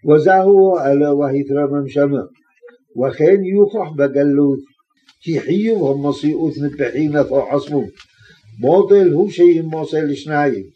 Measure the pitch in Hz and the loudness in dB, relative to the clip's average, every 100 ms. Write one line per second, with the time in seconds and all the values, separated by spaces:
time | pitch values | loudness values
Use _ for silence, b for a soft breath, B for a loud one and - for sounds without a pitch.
0 | - 151 151 190 190 196 190 175 139 143 | 4 2 4 4 6 6 4 2 0 2
1 | 147 143 143 135 139 143 147 143 139 131 | 2 0 0 -2 -2 -2 -2 -4 -4 -2
2 | 143 139 90 _ _ _ - _ _ 113 | 0 -2 -6 _ _ _ -20 _ _ -4
3 | 131 - 156 196 185 196 196 214 170 151 | -4 2 2 2 2 2 2 0 -8 -2
4 | 139 139 143 143 143 135 - _ _ _ | 0 2 2 2 2 0 -8 _ _ _
5 | _ _ - 143 - 185 220 214 143 139 | _ _ -6 -6 -2 -2 0 0 0 -2
6 | 143 143 151 151 156 - 143 143 123 147 | -2 -2 -2 -2 -4 -4 -8 -4 -4 -2
7 | 151 147 135 135 - 143 139 147 101 - | -2 0 0 -2 -2 -4 -4 -6 -6 -12
8 | b b b b _ 110 123 180 190 202 | b b b b _ -6 -2 0 2 2
9 | 185 147 202 175 175 165 160 156 156 156 | 2 0 -2 2 2 4 -2 -8 -6 -6
10 | 147 139 151 147 147 107 95 | -4 -6 -4 -2 -2 -4 -10